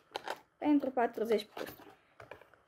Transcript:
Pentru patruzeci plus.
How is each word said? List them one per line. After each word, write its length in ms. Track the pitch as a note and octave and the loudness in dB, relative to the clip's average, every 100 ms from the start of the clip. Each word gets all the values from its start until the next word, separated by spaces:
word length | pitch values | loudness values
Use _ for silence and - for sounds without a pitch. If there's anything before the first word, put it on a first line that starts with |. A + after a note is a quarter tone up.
| - - - - - _ | -14 -12 -10 -10 -12 _
Pentru 320 | C#4+ D4 C4 | 2 4 2
patruzeci 560 | B3+ A#3+ - A3 A3 - | 0 0 0 0 0 0
plus. 220 | - - - - - _ - - - - - | -10 -10 -12 -20 -20 _ -20 -20 -20 -20 -20